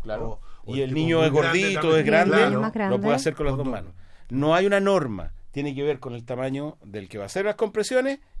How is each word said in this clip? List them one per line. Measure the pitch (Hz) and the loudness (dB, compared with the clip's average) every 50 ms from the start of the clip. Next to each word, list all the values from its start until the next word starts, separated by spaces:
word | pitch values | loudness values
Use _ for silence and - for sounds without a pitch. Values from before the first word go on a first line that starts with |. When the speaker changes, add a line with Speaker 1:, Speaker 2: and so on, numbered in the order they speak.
| - | -6
Speaker 1:
claro. | 110 107 110 113 113 110 - - - - - - | -6 -4 -4 -4 -4 -6 -6 -10 -12 -14 -12 -10
Speaker 2:
O, | 110 | -6
o | 117 | -4
Speaker 1:
Y | 139 | -2
el | 135 131 | -2 -2
Speaker 2:
tipo | 131 151 | 0 0
Speaker 1:
niño | 160 165 165 160 | 2 2 4 4
Speaker 2:
muy | 160 156 | 4 4
Speaker 1:
es | 139 | 4
Speaker 2:
grande | 151 151 165 165 185 | 4 4 4 4 2
Speaker 1:
gordito, | 196 202 - 151 | 2 2 0 0
Speaker 2:
también. | 156 165 160 160 | 2 4 4 4
Speaker 1:
es | 147 | 4
grande, | 135 - 165 180 196 - 202 | 4 6 6 6 6 6 4
Speaker 2:
Claro. | - - - 208 | 4 4 2 0
Speaker 3:
Más | 220 220 - | -2 -2 -2
grande. | 220 208 190 196 | -2 -2 0 0
Speaker 1:
lo | 202 | 0
puede | 202 214 226 | 2 2 0
hacer | 262 - 160 - | 2 0 -2 -2
con | - 151 143 | -2 -2 -2
las | 135 | -2
Speaker 2:
Con | 135 | -2
Speaker 1:
dos | 143 | -2
Speaker 2:
dos. | 131 123 | -4 -4
Speaker 1:
manos. | 101 87 - - - - - - - - - | -6 -8 -10 -14 -18 -18 -18 -18 -18 -14 -6
No | 120 131 143 151 160 | -4 0 2 4 4
hay | 175 190 | 4 4
una | 202 202 196 | 4 4 4
norma, | 196 196 196 185 151 127 107 92 82 - - - - - | 4 4 4 2 2 0 -4 -6 -6 -8 -10 -10 -14 -12
tiene | - 143 139 147 139 | -8 -6 -6 -4 -4
que | 135 143 | -2 -2
ver | 147 147 131 | -2 -2 -2
con | - 131 120 | -4 -10 -10
el | 120 117 | -10 -10
tamaño | 120 127 120 131 135 131 139 143 151 151 _ - | -8 -6 -6 -4 -4 -4 -4 -6 -8 -10 _ -18
del | 104 98 107 95 92 | -14 -12 -12 -12 -10
que | - 107 | -10 -10
va | 101 | -10
a | 98 | -6
hacer | - 185 196 | -4 -4 -2
las | 208 208 | -2 -2
compresiones | - 240 214 - 220 208 - 254 254 254 269 277 277 - _ - - | -2 -2 -2 0 -2 -2 0 0 0 0 0 -2 -6 -8 _ -12 -12